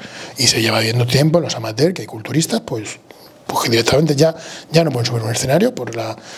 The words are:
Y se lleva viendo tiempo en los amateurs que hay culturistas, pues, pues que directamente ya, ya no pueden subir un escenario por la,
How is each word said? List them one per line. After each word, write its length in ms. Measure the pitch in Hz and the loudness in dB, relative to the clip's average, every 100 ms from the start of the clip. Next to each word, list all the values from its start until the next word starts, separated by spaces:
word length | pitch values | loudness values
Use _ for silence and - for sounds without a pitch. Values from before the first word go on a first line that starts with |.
| - - - - | -16 -16 -12 0
Y 80 | 120 | 2
se 140 | - | 2
lleva 200 | - 110 | 2 2
viendo 260 | 110 120 120 | 0 0 2
tiempo 320 | 135 156 165 | 4 4 2
en 60 | |
los 120 | 127 - | 0 -6
amateurs 380 | 110 113 165 | -6 0 0
que 80 | 185 | 0
hay 40 | 107 | -8
culturistas, 540 | 113 107 139 165 226 | -12 -4 -2 0 -4
pues, 360 | - 117 104 - - - - - - | -4 -8 -8 -14 -20 -20 -20 -16 -6
pues 160 | - | -4
que 80 | - | 0
directamente 460 | 113 113 135 156 139 | 2 4 4 4 4
ya, 180 | 160 160 - - - | 4 2 -10 -18 0
ya 100 | 156 | 2
no 80 | 160 | 2
pueden 160 | 123 120 | 0 -2
subir 160 | 120 | -2
un 80 | 110 | -2
escenario 440 | 117 127 151 233 | -2 0 2 2
por 200 | - 117 | -2 -8
la, 220 | 117 110 113 - | -6 -8 -10 -16